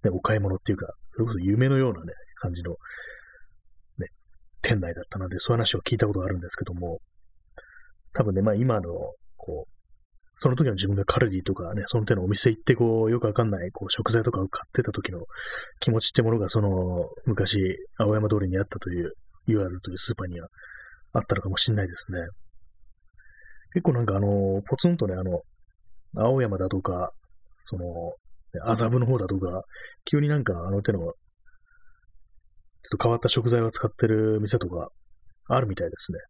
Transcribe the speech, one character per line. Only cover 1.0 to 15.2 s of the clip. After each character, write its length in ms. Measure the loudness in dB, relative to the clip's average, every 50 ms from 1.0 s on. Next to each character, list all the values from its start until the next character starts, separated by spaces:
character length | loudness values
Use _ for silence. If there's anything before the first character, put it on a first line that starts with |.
| -16
そ 140 | -12 -2 -2
れ 60 | -2
こ 60 | 0
そ 60 | 0 0
夢 320 | 2 2 4 4 4 4
の 80 | 4 4
よ 120 | 4 2
う 20 | 0
な 100 | -2 -8
ね、 80 | -12 -14 -14 -16 -20 -12
感 160 | -6 -6 -6
じ 100 | -4 -4
の、 100 | -6 -8 -8 -8 -12 -16 -16 -16 -14 -16 -16 -18 -20 -20 -20 -20 -20 -20 -20 -20 _ -20 -20 -20 -20 -16 -10 -10
ね、 100 | -10 -10 -12 _ _ -20 -20 -20 -20 -20 -10 -2
店 180 | 2 2 2 2
内 160 | 0 -4 -6
だ 60 | -8
っ 40 | -10 -8
た 100 | -6 -6
の 100 | -6 -4
で、 100 | -4 -4
そ 160 | 0 2 2
う 20 |
い 0 |
う 20 | 2
話 160 | 4 2 0
を 40 | -2
聞 160 | 0 -2 2
い 40 | 2
た 80 | 2
こ 60 | 2
と 80 | 2 0
が 60 | 0
あ 20 | -2
る 80 | -2
ん 40 | -2
で 100 | -4 -8
す 40 | -8
け 100 | -8 -6
ど 100 | -6 -6
も、 260 | -6 -4 -6 -6 -8 -10 _ _ -20 -20 -20 -20 -20 _ _ _ -20 -20 -20 -20 -20 -20 -20 -20 -20 _ -4
多 120 | 0 2 2
分 100 | 2 4
ね、 80 | 4
ま 100 | 4 4
あ、 20 | 4
今 260 | 4 2 2 2 0
の、 100 | 0 -4 -6 -6 -8 -8 -10 _ -20 -20 -18
こ 300 | -14 -10 -8 -8 -8 -8
う、 60 | -12 -16 -20 _ _ -20 _ _ _ _ -20 _ -20 _
そ 140 | 2 2 2
の 40 | 4
時 120 | 4 2
の 80 | 2 2
自 120 | 0 0
分 100 | 0 0
が 80 | 2 2
カ 140 | 2 4 4
ル 100 | 4 4
デ 80 | 2 -2
ィ 40 |
と 120 | -2 -2 -4
か 180 | -4 -4 -6 -6
ね、 100 | -6 -4
そ 120 | 0 0 0
の 60 | 2
手 100 | 2 2
の 100 | 2 2
お 40 | 0
店 220 | 0 4 4 4
行 100 | 2 4
っ 20 |
て、 140 | 4 4 6
こ 280 | 6 6 4 4 4 4
う、 60 | 2
よ 100 | 2 2
く 60 | 0
わ 60 | 2
か 100 | 2 2
ん 80 | 2 2
な 140 | 0 -2 -4
い、 80 | -6
こ 140 | -6 -8 -6
う、 40 | -6
食 220 | -4 -2 0 2
材 100 | 2 2
と 80 | 2 2
か 100 | 0 0
を 80 | -2 -2
買 140 | -4 -8 -10
っ 40 | _
て 120 | -2 0
た 100 | 0 0
時 180 | -2 -4 -4 -6
の 140 | -8 -8